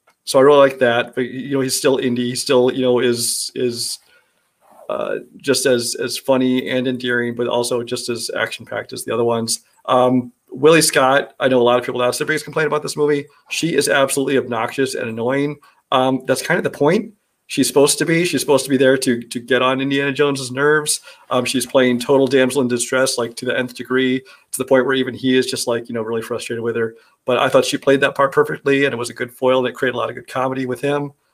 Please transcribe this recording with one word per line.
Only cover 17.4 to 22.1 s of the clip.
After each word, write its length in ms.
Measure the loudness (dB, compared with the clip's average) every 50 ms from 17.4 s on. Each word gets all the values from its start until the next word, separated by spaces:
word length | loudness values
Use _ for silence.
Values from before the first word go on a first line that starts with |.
| _
She's 200 | -8 -2 -2 -2
supposed 300 | 2 4 4 4 4 2 0
to 60 | 0
be. 200 | 0 0 0 0
She's 160 | 0 -2 -4
supposed 220 | 0 0 0 0 2
to 60 | 0
be 80 | 0
there 200 | 4 4 4 4
to, 240 | 2 2 0 -2 -2
to 180 | -4 -8 -10 -10
get 220 | -2 0 0 2
on 200 | 2 0 0 0
Indiana 320 | -2 -2 -2 -2 -2 -2 0
Jones's 360 | 0 0 0 0 -2 -6 -8
nerves. 520 | -4 0 2 2 2 2 0 -2 -6 -6 -8 -14 -20 -20 _ -4
Um, 160 | -2 -2 -2
she's 200 | 0 -2 -4 -4
playing 340 | 0 2 4 4 4 2 0
total 280 | 0 2